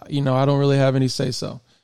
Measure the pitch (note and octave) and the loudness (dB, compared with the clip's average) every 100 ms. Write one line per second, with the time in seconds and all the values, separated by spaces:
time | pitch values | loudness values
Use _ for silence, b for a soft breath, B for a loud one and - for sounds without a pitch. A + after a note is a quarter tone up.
0 | - C#3+ C3+ C3 C#3 C#3 C#3+ C#3 C3+ C3+ | -8 -4 0 0 2 2 2 2 2 2
1 | C3 - C3+ - - B2+ - _ | 0 -2 -4 -6 -10 -12 -18 _